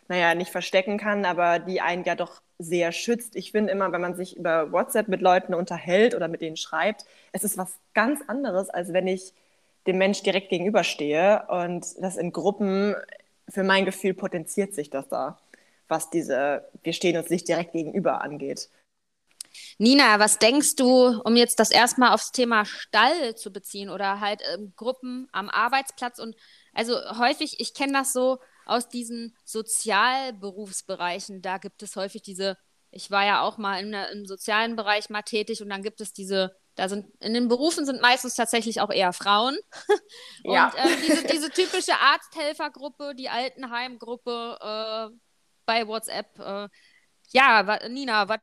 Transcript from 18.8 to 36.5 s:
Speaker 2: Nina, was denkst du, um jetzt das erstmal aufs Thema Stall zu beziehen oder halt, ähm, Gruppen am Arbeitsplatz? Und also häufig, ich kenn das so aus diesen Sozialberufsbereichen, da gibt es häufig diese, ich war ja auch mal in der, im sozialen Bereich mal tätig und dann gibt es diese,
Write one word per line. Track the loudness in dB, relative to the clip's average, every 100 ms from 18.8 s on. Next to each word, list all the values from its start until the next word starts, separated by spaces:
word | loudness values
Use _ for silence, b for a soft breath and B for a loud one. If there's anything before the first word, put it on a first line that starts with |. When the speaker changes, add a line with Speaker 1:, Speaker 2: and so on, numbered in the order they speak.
| _ _ _ _ _ -20 B B B B
Speaker 2:
Nina, | 6 8 8 6
was | 4 6
denkst | 6 6 2 4
du, | 6 8 6 4
um | 4 4
jetzt | 4 4
das | 4
erstmal | 6 4 6 4
aufs | 4 0
Thema | -2 2 2
Stall | 0 -6 -2 4 4 2 -4 -8
zu | -12
beziehen | -14 -12 -12 -8
oder | -4 -4 -2
halt, | -4 -4 -8
ähm, | -10 -12 -10
Gruppen | -8 -8 -8 -12 -8
am | -8 -4
Arbeitsplatz? | -2 0 0 -2 -8 -8 -8
Und | -14 -14 b b b
also | -6 -2 -2 -4 0
häufig, | 2 2 -4 -8
ich | -10
kenn | -4 -2
das | 0 0
so | 0 0 0 b b b
aus | -4 -4
diesen | -10 -10 -10 -12 _ -12
Sozialberufsbereichen, | -10 -6 -4 0 2 2 0 -4 -8 -12 -12 -10 -10 -8 -6 -4 -6 -10 -10
da | -8 -8
gibt | -10 -16
es | -14 -8
häufig | -8 -10
diese, | -14 -6 -4 -6 _ _ _
ich | -18 -2
war | 0
ja | 2 2
auch | 0 -2
mal | -4 -4
in | -6
der, | -8 -8
im | -10 -14
sozialen | -10 -2 0 0 -2
Bereich | 0 -2 -2
mal | -10
tätig | -4 -4 -4 -6
und | -8
dann | -8
gibt | -10 -10
es | -14
diese, | -12 -4 -2 -2